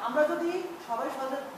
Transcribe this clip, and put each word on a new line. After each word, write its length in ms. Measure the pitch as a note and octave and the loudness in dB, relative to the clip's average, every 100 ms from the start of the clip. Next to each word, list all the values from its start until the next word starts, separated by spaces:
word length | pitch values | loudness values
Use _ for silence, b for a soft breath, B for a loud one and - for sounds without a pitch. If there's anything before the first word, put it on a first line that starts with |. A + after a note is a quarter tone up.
আমরা 220 | A#3+ C#4 D4+ | 0 4 4
যদি 220 | E4+ E4+ F4+ - - - | 4 2 0 -2 -6 -4
সবাই 220 | A#3 C4 | -2 -2
সজাগ, 340 | C4 C4 C#4 - | -2 -2 -4 -6